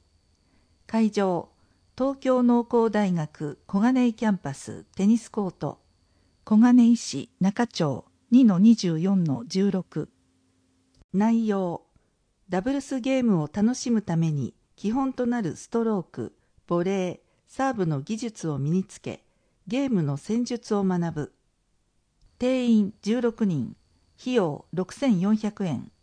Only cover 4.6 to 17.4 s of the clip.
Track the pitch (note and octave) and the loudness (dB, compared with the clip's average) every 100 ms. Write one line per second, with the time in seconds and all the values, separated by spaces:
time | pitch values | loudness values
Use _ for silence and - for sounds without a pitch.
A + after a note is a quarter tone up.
4.6 | - - - - G3 A#3 - - F#3+ - | -12 -16 -12 0 2 2 0 -6 -6 -6
5.6 | D3 - _ _ _ _ _ _ - G#3+ | -10 -10 _ _ _ _ _ _ 2 4
6.6 | A#3+ B3 A#3 A#3 - C#3 - - F#3+ G3+ | 6 8 6 4 0 -10 -10 -2 -2 0
7.6 | A#3 - D#3 B2 - _ - A#3+ B3 F3 | -2 -2 -2 -4 -10 _ 2 6 6 6
8.6 | G#3+ A#3 F3+ D#3+ F3+ G3 E3 C3 A#3 F#3 | 6 6 2 -2 0 0 0 -2 -4 -2
9.6 | G3+ F#3+ - D#3+ C#3+ _ _ _ _ _ | 0 -2 -6 -8 -10 _ _ _ _ _
10.6 | _ _ _ _ _ F#3 G#3+ A#3 A3 G3 | _ _ _ _ _ 0 2 2 0 -2
11.6 | F#3 E3 _ _ _ _ _ _ - F3+ | -4 -6 _ _ _ _ _ _ -6 -4
12.6 | G#3 C#4 - C4+ A#3+ C4 A#3+ F#3 D3+ - | -2 -4 -4 -4 -2 0 2 2 0 0
13.6 | G#3+ B3+ B3+ A3+ - E3 E3 D3 A2+ - | 0 0 -2 -2 0 0 0 -2 -6 -10
14.6 | _ _ G3+ A#3+ C4+ B3+ B3 A#3+ F#3 - | _ _ -4 -2 -4 -4 -4 -2 -4 -8
15.6 | - A#3 A3+ G#3 D#3+ - A2+ - _ _ | -6 -4 -2 -2 -6 -10 -12 -12 _ _
16.6 | - F3 F3 G3 F3+ - _ _ | -4 -2 0 -2 -4 -6 _ _